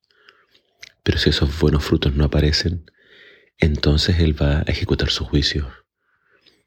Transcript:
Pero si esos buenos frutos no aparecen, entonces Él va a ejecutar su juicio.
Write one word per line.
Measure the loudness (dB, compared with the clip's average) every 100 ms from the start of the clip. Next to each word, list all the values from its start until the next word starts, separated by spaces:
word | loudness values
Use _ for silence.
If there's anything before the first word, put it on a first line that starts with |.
| _ _ _ _ _ _ _ _ -20 _
Pero | -4 0
si | 2
esos | 0 -2 0
buenos | 0 0 0
frutos | 0 0 0
no | 0
aparecen, | 2 0 0 -2 -6 -10 _ _ -20 -20 -20 _ -2
entonces | 0 2 2 2 2 2
Él | 2 2
va | 0 0
a |
ejecutar | -2 -4 -2 -2 -2
su | -4
juicio. | -2 0 0 -4 -6 -12 _ _ _ _ _ _ _ _